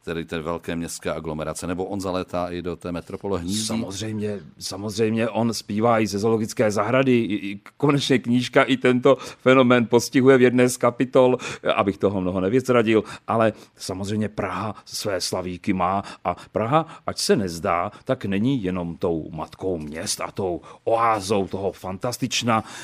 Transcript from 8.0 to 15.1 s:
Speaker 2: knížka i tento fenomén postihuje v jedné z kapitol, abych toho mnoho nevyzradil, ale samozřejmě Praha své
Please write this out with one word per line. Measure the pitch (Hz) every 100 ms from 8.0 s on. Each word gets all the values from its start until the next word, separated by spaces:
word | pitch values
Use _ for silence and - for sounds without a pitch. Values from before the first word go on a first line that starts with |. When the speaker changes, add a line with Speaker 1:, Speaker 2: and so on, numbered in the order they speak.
| - 131
Speaker 2:
knížka | 120 123 123 143
i | 120 131
tento | 127 123 135 143
fenomén | - - 127 131 123 123 113
postihuje | 120 - 139 127 135
v |
jedné | 123 123 123
z | 123
kapitol, | 120 120 127 139 127 123 - - - -
abych | 101 98
toho | 101 101
mnoho | 90 92
nevyzradil, | 92 127 127 127 110 110 101 - -
ale | 113 113 101 - _
samozřejmě | - 92 98 107 107
Praha | - 98 - 110 98
své | - - 107